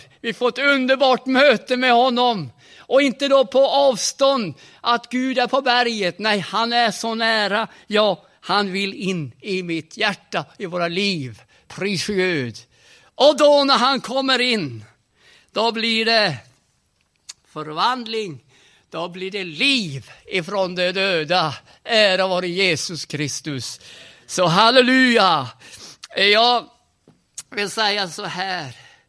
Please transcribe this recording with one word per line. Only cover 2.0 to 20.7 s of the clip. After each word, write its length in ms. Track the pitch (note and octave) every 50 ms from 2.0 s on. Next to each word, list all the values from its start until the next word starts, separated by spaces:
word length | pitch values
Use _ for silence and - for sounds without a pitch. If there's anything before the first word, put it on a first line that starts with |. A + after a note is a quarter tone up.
| B3+ C4 A#3+ A#3+ B3 B3 A#3 F#3+ D3 A2+ - _ _ - - - - -
Och 120 | A#3+ C4+
inte 260 | C#4+ C4+ - - C#4
då 180 | C#4 C#4 C4+ B3+
på 220 | C4+ - C4 C#4
avstånd 840 | - - C#4 C#4+ C4+ A#3+ E3+ - - - - C4+ C4+ C4+ B3+ G#3 D#3+ C3 - - - - _
att 280 | - - A#3+ A#3 - -
Gud 280 | B3 B3+ B3+ C4 B3+
är 100 | B3+ B3
på 140 | A#3+ C4 C#4
berget. 580 | C4+ B3+ A#3+ B3 B3 A#3+ A3+ G#3+ F#3+ F3 - -
Nej, 200 | G#3 G#3+ G#3 G3+
han 340 | E3 - G3 G#3+ A#3 A#3 A#3+
är 180 | A#3+ A#3 G#3+
så 240 | - - - A3+ A3
nära. 520 | A3+ A3+ A3+ A3+ G#3+ G#3 F#3+ G3+ A3 A3 - - - -
Ja, 380 | - G#3 G#3 G#3+ G#3 F3 - _ _ _ _
han 300 | - - F#3 G#3 G3+ F#3+
vill 220 | F3+ G3 G3 G3 -
in 380 | - G3 F#3 F#3+ E3+ D3 A#2+ - _
i 220 | - G#3+ F#3+ F#3 F3+
mitt 340 | E3+ E3 D#3+ D#3 _ -
hjärta, 480 | - G#3+ G#3 G3 - _ - - F3 D3 - -
i 80 | - G#3
våra 220 | E3+ F3 F3+ E3+
liv. 540 | E3+ E3+ F#3+ G3+ G3+ F#3 D#3 C3 B2 G#2+ - - _ _ _ _
Pris 360 | _ - - F#3 G#3 G3 D3 -
för 100 | - G#3
Gud. 420 | F#3 F#3 F#3 F3 C#3+ B2+ A#2 G#2 - - _ _ _ _ _ - _ _ _ _
Och 220 | - B3+ D4 D#4
då 260 | B3 D4+ D4 D4 C#4+ C#4
när 140 | C#4 C4+
han 240 | A3 A#3+ C4+ C#4 B3
kommer 400 | - G3+ B3+ C4+ C4+ C4 B3+ A#3+
in, 440 | B3 B3+ A#3 G#3 D#3 C3 A#2 G#2+ G#2 - _ _ _ _ _ _ _ _ _ _ _ _
då 200 | - G3 A3+ A#3
blir 340 | A3 A3+ A3 A3+ A3+ A3 A3
det 320 | A3+ A3+ A3 G#3 F3+ C3+ A2 - _ _ _ _ _ _ _ _ _ _ _ _ _ _ _ _ - - _ _ _ -
förvandling. 920 | D3+ D3+ D3+ D3+ E3 F#3+ A#3+ B3+ B3 A#3 A3 A3 A3 G#3+ F3+ C#3+ A#2+ _ _ _ _ _ _ _ _ _ _
Då 200 | - E3 E3+ F3+
blir 220 | E3+ F#3 F#3 F#3+
det 120 | G3 G3+ F#3+
liv 680 | F3 D3 D3+ B3+ C#4 C#4 B3 G3+ D#3 C3+ C3 - - - - _
ifrån 500 | - - F#3 D#3+ F#3 G#3 G3 F#3+ F3+